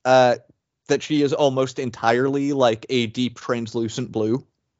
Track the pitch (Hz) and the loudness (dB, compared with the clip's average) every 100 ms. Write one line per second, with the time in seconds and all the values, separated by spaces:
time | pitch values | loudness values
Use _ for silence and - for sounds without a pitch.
0 | 127 131 123 117 _ _ _ _ - 139 | 4 6 6 2 _ _ _ _ -2 -2
1 | - 151 139 151 143 131 131 139 127 - | 0 0 0 2 0 2 -4 -4 -8 -4
2 | 113 120 135 143 139 139 123 110 - 131 | 0 2 2 -2 -2 2 2 0 -2 -2
3 | 117 127 123 120 - 120 117 117 113 123 | -2 -4 -6 -6 -6 -6 -4 -6 -6 -6
4 | 120 110 107 127 - _ _ _ | -6 -4 -2 -2 -6 _ _ _